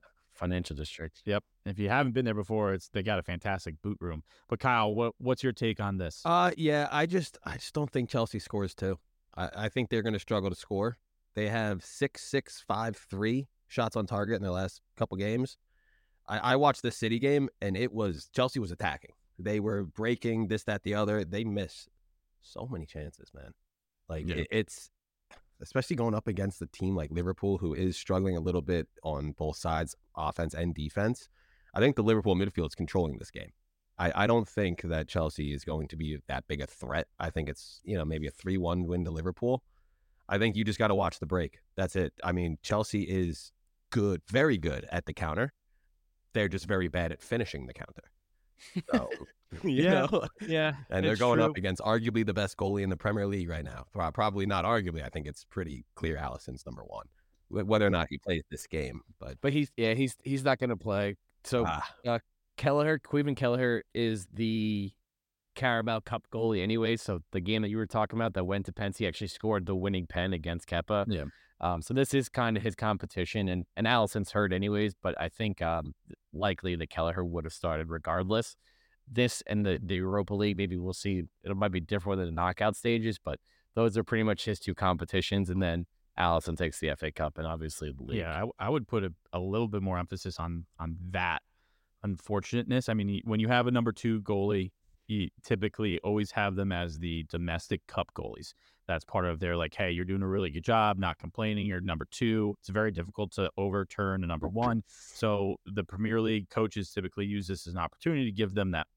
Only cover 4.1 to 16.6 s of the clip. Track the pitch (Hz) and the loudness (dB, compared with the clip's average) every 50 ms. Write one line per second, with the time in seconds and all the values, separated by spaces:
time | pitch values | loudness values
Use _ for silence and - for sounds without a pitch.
4.1 | 80 78 - _ _ _ _ - 120 104 - 131 123 113 107 107 104 113 117 117 | -6 -8 -10 _ _ _ _ -6 -4 0 2 2 4 4 4 4 4 2 0 0
5.1 | - - 127 127 127 - - 127 110 - 120 113 104 - 104 101 98 92 90 80 | -2 -2 0 0 0 2 0 -2 0 0 0 0 0 0 -2 -2 0 -2 -2 -4
6.1 | - - - 165 170 175 180 180 - 156 156 147 147 147 147 - - 147 160 170 | -6 -4 0 2 4 4 4 4 2 2 2 4 4 4 2 2 2 2 2 2
7.1 | 180 185 143 - - - - - 76 - - - - 151 147 120 - 131 120 - | 2 0 0 -2 -8 -12 -10 -8 -8 -8 -10 -4 -2 -2 -2 0 0 -2 0 0
8.1 | - 117 113 - - 101 - - - 104 98 90 - - 98 95 92 - _ _ | 0 0 0 0 -2 -6 -6 -4 -2 -2 -2 -2 -2 -2 -2 -2 -2 -4 _ _
9.1 | _ _ _ _ _ - 90 - - 101 107 107 - 131 117 - 123 110 104 113 | _ _ _ _ _ -6 -6 -4 -4 -4 -4 -2 0 -2 0 2 0 0 2 2
10.1 | 107 95 - - 113 101 95 98 87 - - - 104 95 104 117 120 - _ _ | 0 -2 0 0 0 0 2 0 -2 -4 -6 -4 -2 0 0 0 -2 -6 _ _
11.1 | _ _ _ _ _ 107 107 104 113 113 110 107 98 87 - - - - 139 - | _ _ _ _ _ -2 -2 0 0 0 0 0 -2 -4 -6 -12 -4 -2 -2 -2
12.1 | - - - - - 135 - - - - - - 98 107 113 113 98 - - - | -2 -8 -6 -2 -2 -2 -2 -4 -10 -12 -4 -2 -2 0 -2 -4 -6 -8 -10 -8
13.1 | 98 95 107 110 123 135 135 - _ _ _ _ - 131 117 110 - 117 101 - | -4 0 0 2 0 0 -2 -6 _ _ _ _ -2 -2 0 0 0 -2 -2 -2
14.1 | 113 101 104 104 117 95 101 92 90 92 95 - - - _ _ _ - 113 - | -2 -2 0 0 0 0 0 0 0 -2 -2 -4 -6 -10 _ _ _ -4 -4 -4
15.1 | 98 95 101 107 113 123 131 - - - _ _ _ _ _ _ _ _ _ _ | -2 -2 -2 0 0 0 -2 -2 -6 -14 _ _ _ _ _ _ _ _ _ _
16.1 | _ _ _ - 104 110 - 123 127 139 | _ _ _ -6 -4 0 2 4 4 6